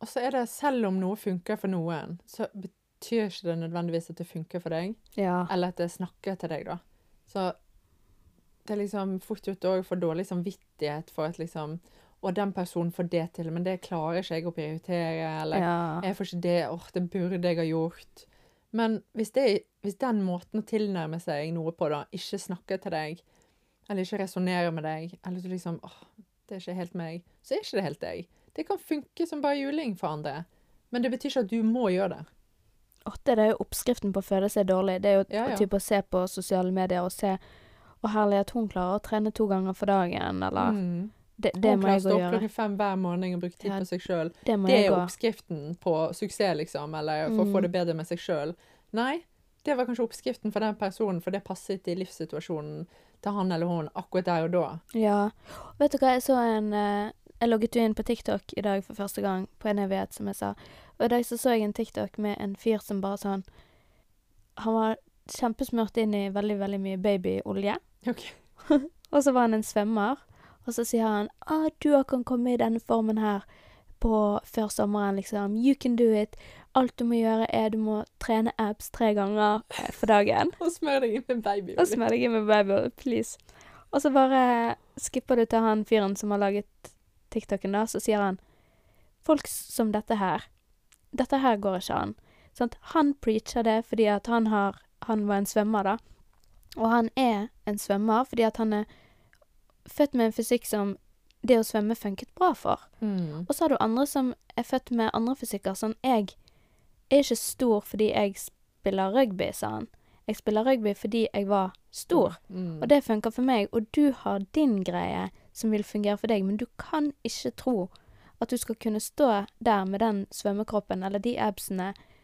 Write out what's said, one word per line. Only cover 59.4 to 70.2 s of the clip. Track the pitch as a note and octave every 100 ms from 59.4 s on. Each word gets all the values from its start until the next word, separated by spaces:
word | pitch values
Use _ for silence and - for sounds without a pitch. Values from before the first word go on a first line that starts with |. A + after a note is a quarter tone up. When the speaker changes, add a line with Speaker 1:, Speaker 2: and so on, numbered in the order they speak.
| G3 -
Speaker 2:
på | A3
en | G#3
evighet, | G3 F#3+ G3
som | - G3+
jeg | G3
sa. | G3+ G3+ - - - -
Og |
i | A3+
dag | A#3+
så | A#3+ A#3+
så | C4
jeg | A3+
en | G#3
TikTok | G#3 A3+ - G3+ -
med | G#3 G3+
en | G3+ G3
fyr | A3+ G#3+
som | - G3+
bare | G3 G3+
sånn, | G3+ G3 - - - _ _ _ _ _ _ _ _ -
han | A3
var | A3 A3 A3 _ _ -
kjempesmurt | - A#3+ A3+ C4+ A#3 G#3+ A#3
inn | G#3+
i | G#3 G3
veldig, | G3 G#3 G3+
veldig | G3 G3
mye | F#3+ F#3+
babyolje. | G#3 G3 F#3 F#3+ G#3 G3 G3+ - - _ B3
Speaker 1:
Ok. | - - - _ - -
Speaker 2:
<laughs> | D4 D4 - -
Og | C#4+
så | C#4+
var | B3+ A#3
han |
en | A3
svømmer, | G#3+ G#3+ G#3 A3 G#3 C#4+